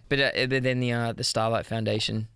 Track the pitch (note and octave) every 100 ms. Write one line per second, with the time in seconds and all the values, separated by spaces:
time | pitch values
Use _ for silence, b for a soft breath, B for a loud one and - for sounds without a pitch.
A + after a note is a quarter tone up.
0 | - C#3 C3+ - B2+ C3 B2+ B2+ B2 A#2+
1 | A#2 A2 - - A2 A2+ - A2+ A2 G#2+
2 | A2 A2 A2